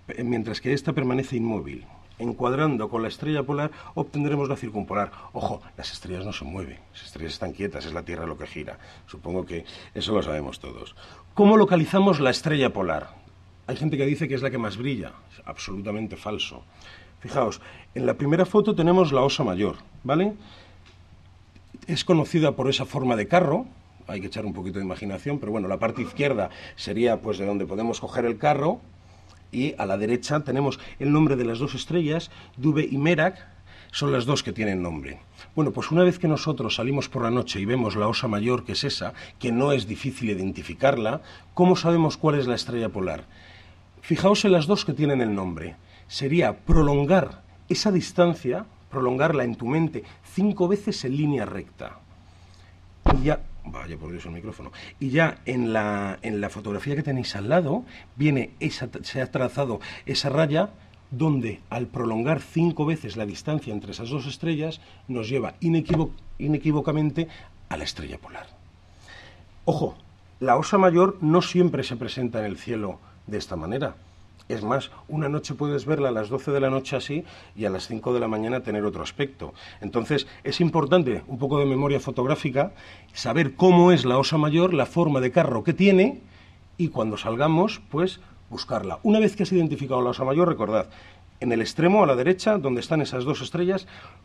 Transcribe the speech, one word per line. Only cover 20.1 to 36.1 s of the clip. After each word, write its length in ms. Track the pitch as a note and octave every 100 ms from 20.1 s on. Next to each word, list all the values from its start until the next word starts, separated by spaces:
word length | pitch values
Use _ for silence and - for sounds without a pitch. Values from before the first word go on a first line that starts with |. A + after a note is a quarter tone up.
| D3+ G3+ G#3 - - - - - - - - - - - - - - -
Es 160 | E3
conocida 480 | - E3 C#3+ E3+ D3+
por 180 | - C3
esa 140 | C3
forma 320 | C#3 C#3+ B2+ A2+
de 140 | G#2
carro, 360 | F3 C#3+ F3 C4 - - - -
hay 120 | G2
que 80 | F#2+
echar 180 | A2 G#2
un 60 |
poquito 280 | F#2+ F#2 G2
de 40 |
imaginación, 560 | F#2+ F#2 G#2 F#2+ C#3+ C#3+
pero 140 | G#2
bueno, 160 | A2 F#2+
la 100 | F#2+
parte 220 | A2+ A#2
izquierda 480 | A#2 - C#3+ A#2 F2 - - -
sería, 460 | - G#2 A#2+ G#2
pues, 160 | G#2+ F#2+
de 80 | G2+
donde 200 | G2+ F2
podemos 360 | G2 A#2 A2
coger 240 | - B2+ A#2+
el 120 | G#2+
carro, 440 | D3 C#3 D3+ A#3 - - - - - - -
y 220 | A#2 C#3+ -
a 80 | G2+
la 100 | G2
derecha 440 | G#2+ A#2+ - D3+
tenemos 380 | C#3+ C3 C#3 - - -
el 120 | C#3
nombre 240 | D3 D#3 C3
de 80 |
las 140 | A#2 A#2
dos 160 | C#3+
estrellas, 560 | C3 - E3+ D3+ D#3+ - - - -
Dube 300 | C#3 D3 D3
y 120 | C3+
Merak, 480 | D#3 D#3+ E3+ - - - - - -
son 220 | - C#3+
las 160 | C3 A#2+
dos 160 | C3+
que 100 | -
tienen 300 | G#2 G#2 F#2
nombre. 380 | F2 D#2 C2+ C2+ - - - -
Bueno, 160 | C#3+
pues 180 | A2 -
una 140 | E3
vez 160 | F3+